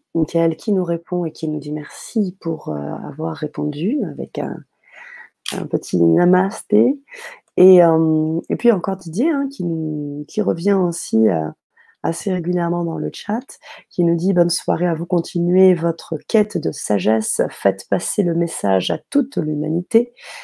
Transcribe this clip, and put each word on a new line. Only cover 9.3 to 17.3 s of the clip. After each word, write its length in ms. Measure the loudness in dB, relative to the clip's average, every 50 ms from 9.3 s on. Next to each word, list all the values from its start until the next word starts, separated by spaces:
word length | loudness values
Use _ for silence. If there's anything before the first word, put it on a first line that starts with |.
| 0 0 -2 -4
qui 140 | -4 -4 -4
nous, 600 | -4 -2 -2 -4 -4 -4 -4 -6 -6 -8 -8 -10
qui 140 | -6 -4 -2
revient 320 | 0 0 0 0 2 2 2
aussi, 560 | 2 2 0 -2 -4 -4 0 2 4 4 4
euh, 180 | 4 2 -2 -4 -6 _ _ _ _ _ _ _ _ _ -4
assez 280 | -4 -4 -4 -4 -2
régulièrement 520 | -2 -2 -2 0 0 0 0 0 0 -2 -2
dans 160 | -4 -4 -4
le 100 | -6 -6
chat, 460 | -8 -8 -6 -6 -6 -6 -6 -10 -16 -20 -20 -20 -20 -20 -20 _
qui 140 | _ 0 2
nous 120 | 2 2
dit : « 180 | 2 0 2 2
Bonne 180 | 4 2 2
soirée 340 | 0 -4 -2 -2 -2 0 0
à 80 | -2 -2
vous, 140 | -2 -4
continuez 680 | -2 -2 -2 -2 -2 -4 -2 0 2 4 6 6 6 6
votre 440 | 4 0 -2 -4 -4 -6 -8 -8 -8 -4
quête 280 | 0 2 2 2 2 0
de 160 | -4 -4 -4
sagesse, 720 | -4 -4 -4 -2 -2 0 2 2 0 0 0 -2